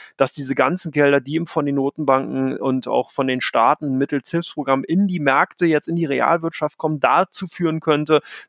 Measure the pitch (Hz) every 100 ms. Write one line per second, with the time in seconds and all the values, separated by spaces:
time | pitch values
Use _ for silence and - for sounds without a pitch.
0 | - - 131 - 131 135 131 185 160 147
1 | 143 139 127 160 170 165 143 139 135 -
2 | 139 135 131 131 131 127 135 131 117 123
3 | - - 131 127 - 117 120 151 147 131
4 | 139 143 - 170 - - 135 135 131 175
5 | 202 180 139 139 185 - 170 151 - 170
6 | 156 131 131 165 165 - 151 - 156 147
7 | 123 147 190 - 180 - 165 160 - 147
8 | 151 151 - -